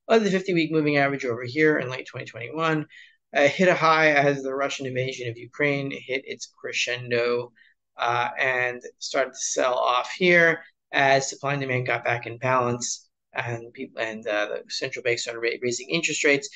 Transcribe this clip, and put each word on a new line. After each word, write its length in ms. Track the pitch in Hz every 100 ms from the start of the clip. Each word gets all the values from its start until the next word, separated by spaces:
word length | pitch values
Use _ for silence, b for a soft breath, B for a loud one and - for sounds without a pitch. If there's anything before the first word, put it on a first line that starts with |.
| -
of 160 | 226
the 60 | 202
fifty-week 420 | 185 190 170 160
moving 260 | 156 151 143
average 280 | 139 139 131
over 180 | 117
here 360 | 127 139 156 151
in 100 | 131
late 160 | 127 -
twenty 220 | 123 120
twenty-one, 580 | 113 123 151 160 156 147 B B B _ 135
uh, 120 | 139
hit 200 | - 180
a 60 |
high 380 | 160 160 160 156
as 320 | 143 143 143
the 100 | 135
Russian 320 | 135 139 - 135
invasion 420 | 127 131 127 123
of 120 | 117
Ukraine 500 | 123 - 147 139 139
hit 320 | 139 127 131 -
its 280 | - - _
crescendo, 920 | 127 120 - 123 123 120 120 120 123 b b _ _ -
uh, 320 | 120 120 123 -
and 400 | 135 127 123 123 - -
started 340 | - 139 131
to 60 | -
sell 340 | - 147 131
off 380 | 123 123 123 123
here 520 | - 180 175 165 160 B _ _
as 360 | 147 139 139 147
supply 260 | - 139
and 80 | 143
demand 260 | 135 127 123
got 180 | 120 123
back 220 | 117 117
in 100 | 117
balance, 720 | - 131 120 120 - - _ _ _
and 400 | 135 120 117 117
people, 260 | 135 131 131
and, 260 | 113 110 113
uh, 180 | 104 104
the 140 | 117 -
central 320 | - 135 123
bank 160 | 123 120
started 220 | 123 117
ra-, 240 | 117 120
raising 260 | 123 120 -
interest 340 | 165 160 147
rates. 240 | 151 139 -